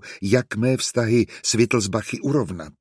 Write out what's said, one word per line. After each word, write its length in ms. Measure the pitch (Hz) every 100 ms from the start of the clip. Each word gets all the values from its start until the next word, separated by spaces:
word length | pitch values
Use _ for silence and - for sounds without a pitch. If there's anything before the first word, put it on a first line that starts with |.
| - -
jak 340 | 98 123 127 107
mé 220 | 123 131
vztahy 480 | - 123 113 117 104 -
s 100 | -
Wittelsbachy 680 | 113 117 123 98 107 - 123
urovnat. 540 | 139 143 98 90 78 -